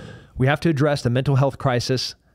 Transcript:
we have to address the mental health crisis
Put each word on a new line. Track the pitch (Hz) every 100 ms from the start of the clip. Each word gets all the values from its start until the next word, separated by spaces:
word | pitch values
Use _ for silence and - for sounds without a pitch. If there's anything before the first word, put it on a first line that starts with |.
| - - - -
we | 127
have | 151
to | 170
address | 147 147 143
the | 120
mental | 123 139 139
health | 139 -
crisis | 139 123 - 127 - - _